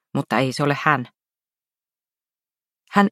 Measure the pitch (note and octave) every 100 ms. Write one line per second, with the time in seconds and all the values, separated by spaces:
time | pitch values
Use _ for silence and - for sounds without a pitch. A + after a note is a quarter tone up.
0 | _ C#3 - A2 C3 A#2+ C#3+ C#3+ D#3 C#3
1 | A#2+ _ _ _ _ _ _ _ _ _
2 | _ _ _ _ _ _ _ _ _ G3+
3 | G3+